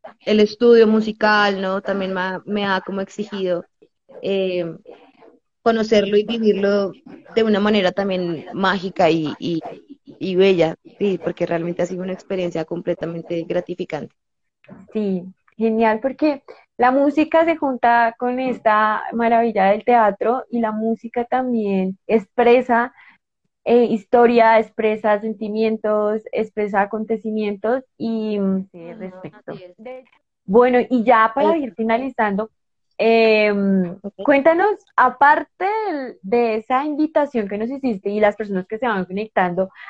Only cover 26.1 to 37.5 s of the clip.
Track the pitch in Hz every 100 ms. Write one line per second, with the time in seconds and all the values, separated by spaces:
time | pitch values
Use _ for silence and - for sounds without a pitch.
26.1 | 214 - - 214 214 208 202 202 214 214
27.1 | 220 220 220 208 196 214 262 - - 226
28.1 | 226 214 208 196 190 190 175 170 165 185
29.1 | 185 - 208 - 170 180 180 233 254 254
30.1 | _ _ _ - 220 247 247 - 254 214
31.1 | 226 220 277 302 330 254 208 226 233 269
32.1 | 262 214 196 220 _ _ _ _ - 226
33.1 | 226 220 214 214 202 196 190 175 190 202
34.1 | - 269 277 302 339 403 392 _ - 254
35.1 | 254 277 311 302 _ 381 440 415 294 254
36.1 | - 190 240 233 220 - 262 302 285 311
37.1 | 311 285 233 202